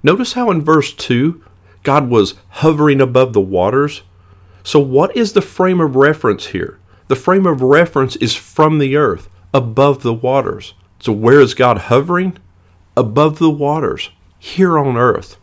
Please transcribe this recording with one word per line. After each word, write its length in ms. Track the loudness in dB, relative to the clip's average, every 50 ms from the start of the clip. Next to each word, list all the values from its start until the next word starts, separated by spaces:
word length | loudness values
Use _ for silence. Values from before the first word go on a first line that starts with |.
| 2
Notice 300 | 2 0 0 -2 -6 -4
how 180 | -2 -2 0
in 100 | 0 0
verse 300 | 2 2 2 2 2 -2
two, 500 | -8 -14 -4 -2 0 0 0 -2 -4 -6 _ _ _ _ _ _ _ _ _
God 260 | 0 0 0 0 2
was 260 | 2 2 2 0 -4 -14 _ _
hovering 520 | -10 0 0 0 2 2 2 2 4 2
above 320 | 0 2 2 2 0 2 2
the 80 | 0
waters. 600 | 0 0 0 0 0 0 0 0 -2 -2 -4 -12 -20 _ _ _ _ _ -20 _ _ _ _ _ _
So 160 | 0 0 0
what 360 | 2 2 2 0 0 2 0
is 160 | -2 -2 0
the 100 | 0 -2
frame 380 | -4 -4 -4 -2 0 0 2 0
of 160 | 0 0 2
reference 520 | 2 2 2 2 0 -2 -2 -2 -2 -6
here? 320 | -10 -8 -8 -8 -8 -12 _ _ _ _ _ _
The 80 | _ -4
frame 300 | -2 0 0 2 2 2
of 160 | 0 0 0
reference 540 | 2 2 4 4 2 2 0 -2 -2 -2 -2
is 180 | -4 -4 -4 -4
from 440 | -6 -10 -10 0 0 2 2 2 0
the 160 | 0 0 0
earth, 340 | 0 0 0 -2 -4 -10 -20 -20 -20 _ -4 -2
above 480 | -2 -2 -2 0 2 2 2 2 0
the 120 | -2 -4 -4
waters. 600 | -2 -2 -2 -2 0 -2 -4 -8 -10 -14 -20 -20 _ _ _ _ _
So 120 | -6 -4
where 280 | -4 0 2 4 4 4
is 140 | 4 2 0
God 240 | 0 0 0 0
hovering? 560 | -2 -2 0 0 0 0 0 -4 -4 -4 -4 -6 -10 _ _ _ _ _ _ _ _ _ _ _
Above 400 | -2 -2 0 0 0 0 0 0
the 120 | 0 0 0
waters, 600 | 0 0 -4 -4 -2 -2 -4 -4 -6 -6 -12 -16 _ _ _ _ _ _
here 380 | -20 -12 -2 0 0 2 2
on 200 | 0 0 0 0
earth. 400 | 0 0 0 0 -2 -6 -12 -20 _